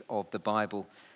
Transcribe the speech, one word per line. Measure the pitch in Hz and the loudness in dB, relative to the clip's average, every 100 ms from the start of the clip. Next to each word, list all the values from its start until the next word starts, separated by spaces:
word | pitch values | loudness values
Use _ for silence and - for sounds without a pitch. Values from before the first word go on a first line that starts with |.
| - | -4
of | 110 95 | -4 -2
the | 104 | -2
Bible | 107 107 104 101 95 - - | 2 2 2 -2 -6 -12 -20